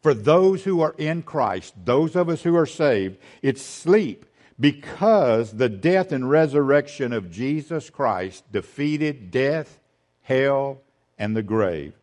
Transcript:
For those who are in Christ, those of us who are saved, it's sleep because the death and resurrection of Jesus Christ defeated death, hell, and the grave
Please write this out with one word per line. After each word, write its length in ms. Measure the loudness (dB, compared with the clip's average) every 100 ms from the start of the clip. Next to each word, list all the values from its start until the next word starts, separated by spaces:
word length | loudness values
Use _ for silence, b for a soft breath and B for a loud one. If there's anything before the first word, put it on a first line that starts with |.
For 140 | 2
those 480 | 2 4 4 4 2
who 200 | -2 0
are 120 | 0 -2
in 240 | -6 -6
Christ, 520 | -6 -2 -2 -2 -8 -10
those 300 | 0 2 2
of 140 | 0 -2
us 140 | -2
who 120 | 0 2
are 100 | 0
saved, 520 | 0 0 2 -2 -8 B B
it's 180 | -4 -4
sleep 640 | -8 -10 2 2 2 -8 _ b b b
because 920 | 0 0 -14 -2 2 4 4 2 0
the 160 | 0 -2
death 440 | 0 0 2 0
and 180 | -4 2
resurrection 800 | 2 4 2 2 2 0 -6 -4
of 180 | -4 -8
Jesus 600 | -8 -4 -4 -6 -10 -10
Christ 540 | -4 -2 -2 -6 -10 _
defeated 800 | -6 -6 -6 -4 -2 -4 -6 -4
death, 480 | -2 0 -2 -6 _ _ _ _ _
hell, 580 | -2 0 2 0 -2 -8 _ _ _ _
and 180 | -4 -4
the 60 |
grave 520 | -2 0 0 -2 -8 -16